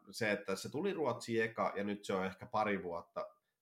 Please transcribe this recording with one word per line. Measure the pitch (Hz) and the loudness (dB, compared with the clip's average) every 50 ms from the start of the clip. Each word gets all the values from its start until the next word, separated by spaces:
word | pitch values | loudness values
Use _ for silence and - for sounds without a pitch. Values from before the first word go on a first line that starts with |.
| - 101 | -16 -14
se, | 101 - 113 107 | -4 0 2 2
että | 101 101 - - 95 | 2 2 0 -2 -2
se | - - 113 | -2 -4 -4
tuli | - 143 185 196 180 | -4 -2 -2 0 0
Ruotsiin | 165 147 127 117 117 - - 113 110 113 | 0 0 0 0 -2 -2 0 2 2 2
eka, | 117 - - 98 90 - | 2 2 0 0 0 0
ja | 95 101 | 0 0
nyt | 104 101 101 - | -2 -2 -2 -2
se | - 104 | 0 0
on | 95 92 | 2 0
ehkä | 95 92 - - | 0 -4 -6 -8
pari | - - 107 107 104 101 92 87 | -2 0 2 4 4 2 2 0
vuotta, | 87 85 87 85 - _ 87 - - - _ _ _ _ _ | -2 -4 -6 -8 -6 _ -6 -6 -6 -10 _ _ _ _ _